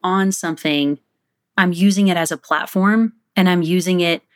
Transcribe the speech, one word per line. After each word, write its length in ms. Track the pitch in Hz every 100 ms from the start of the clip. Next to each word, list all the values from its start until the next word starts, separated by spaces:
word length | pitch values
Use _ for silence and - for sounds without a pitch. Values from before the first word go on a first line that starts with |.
on 300 | 185 190 190
something, 640 | 185 170 160 156 147 143 147 _ _ _ _ _ -
I'm 140 | 180
using 340 | 170 196 196 196
it 80 | 175
as 160 | 165
a 40 | 160
platform 720 | - 156 - 190 196 220 226 - _ -
and 120 | 185
I'm 120 | 175
using 380 | 165 180 175 180
it 220 | 170 170 _